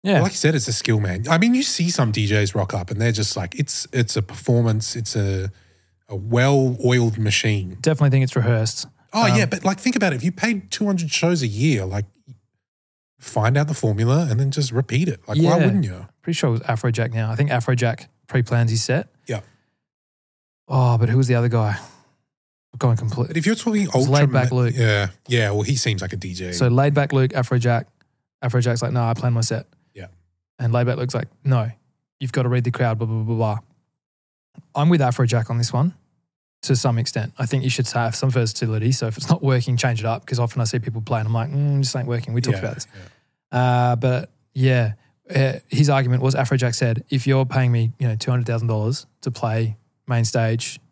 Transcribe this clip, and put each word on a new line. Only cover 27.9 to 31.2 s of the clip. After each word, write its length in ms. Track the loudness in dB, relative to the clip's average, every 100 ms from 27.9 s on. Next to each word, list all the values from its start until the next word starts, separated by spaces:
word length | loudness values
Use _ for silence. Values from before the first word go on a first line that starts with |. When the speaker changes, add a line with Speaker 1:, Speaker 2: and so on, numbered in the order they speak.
| _ _ _ _ _
Speaker 1:
Afrojack's 380 | -2 0 0 0
like, 100 | -2
"No, 100 | 0
I 100 | 0 0
plan 180 | 0
my 80 | 0
set." 240 | -2 -4 -8 _ _ -18
Speaker 2:
Yeah. 120 | -18 _ _ _ _ -6
Speaker 1:
And 120 | -2
Laid 140 | 0 0
Back 120 | -2
Luke's 180 | -2
like, 120 | -4